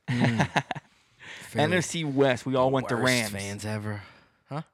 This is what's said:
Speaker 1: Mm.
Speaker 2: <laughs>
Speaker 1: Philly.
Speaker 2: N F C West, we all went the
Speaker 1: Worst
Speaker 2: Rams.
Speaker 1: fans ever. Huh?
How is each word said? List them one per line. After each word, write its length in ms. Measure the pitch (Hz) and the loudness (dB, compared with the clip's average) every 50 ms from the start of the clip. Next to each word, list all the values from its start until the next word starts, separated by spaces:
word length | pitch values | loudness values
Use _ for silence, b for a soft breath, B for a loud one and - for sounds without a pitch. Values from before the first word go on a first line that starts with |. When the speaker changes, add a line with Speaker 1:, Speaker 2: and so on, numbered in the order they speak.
| - - | -6 -4
Speaker 1:
Mm. 400 | 127 120 123 120 117 113 147 - | 0 2 2 2 2 2 0 0
Speaker 2:
<laughs> 920 | - - - - - - - _ _ _ _ _ _ _ - - - - - - | 0 -4 -4 -4 -10 -12 -12 _ _ _ _ _ _ _ -20 -18 -16 -16 -14 -8
Speaker 1:
Philly. 160 | - - 147 | -2 0 2
Speaker 2:
N 80 | 156 175 | 2 2
F 100 | 185 156 | 0 0
C 200 | - - 175 160 | 0 -4 -4 -4
West, 420 | 147 135 131 139 135 127 117 - | -2 2 4 4 4 4 2 -2
we 80 | 135 131 | 0 2
all 160 | 131 127 131 | 4 4 4
went 180 | 135 135 123 - | 4 2 0 0
the 60 | 127 | 0
Speaker 1:
Worst 100 | 113 120 | 2 2
Speaker 2:
Rams. 240 | 127 127 123 113 104 | 4 4 2 2 0
Speaker 1:
fans 340 | 101 98 98 98 101 101 101 | -2 -4 -6 -6 -6 -6 -6
ever. 380 | 107 107 107 104 107 104 101 101 B B B B B B B B B | -4 -4 -4 -4 -6 -8 -8 -10 B B B B B B B B B
Huh? 140 | 135 147 160 _ | -10 -10 -10 _